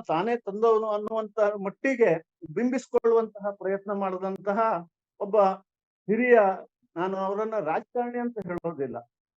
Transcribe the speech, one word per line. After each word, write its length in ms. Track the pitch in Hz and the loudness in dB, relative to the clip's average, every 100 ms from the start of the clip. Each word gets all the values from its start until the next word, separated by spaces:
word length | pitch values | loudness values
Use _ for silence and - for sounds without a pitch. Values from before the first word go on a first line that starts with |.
| 220 | -4
ತಾನೇ 280 | 170 208 240 | -2 0 -2
ತಂದವನು 500 | - 196 226 220 220 | -4 0 2 4 2
ಅನ್ನುವಂತ 520 | 208 214 220 214 220 | -2 -4 -6 -4 0
ಮಟ್ಟಿಗೆ 680 | 208 208 196 196 269 262 220 165 - _ - | 0 0 -6 -4 -2 2 2 2 -4 _ -10
ಬಿಂಬಿಸಿಕೊಳ್ಳುವಂತಹ 1000 | 151 247 - - 165 233 226 220 208 202 | -4 -2 -2 -2 0 4 4 2 -4 -10
ಪ್ರಯತ್ನ 420 | 202 185 196 196 | -6 -4 -4 -4
ಮಾಡಿದಂತಹ 680 | 196 196 185 190 190 190 202 226 175 170 _ _ - | -4 -4 -4 -6 -6 -2 0 0 0 -6 _ _ -10
ಒಬ್ಬ 160 | 202 208 190 190 _ _ _ _ - | 0 4 4 2 _ _ _ _ -2
ಹಿರಿಯ, 300 | 220 247 233 196 190 - _ _ 165 | 0 6 6 6 2 -8 _ _ -6
ನಾನು 200 | 185 190 | -4 -4
ಅವರನ್ನ 420 | 190 202 220 220 | -4 -4 -4 -4
ರಾಜಕಾರಣಿ 600 | 151 180 240 240 240 240 | -2 -4 -4 -6 -4 -4
ಅಂತ 200 | 240 233 180 | -6 -6 -8
ಹೇಳೋದಿಲ್ಲ, 520 | 175 170 156 135 117 - _ _ _ | -6 -6 -6 -6 -8 -14 _ _ _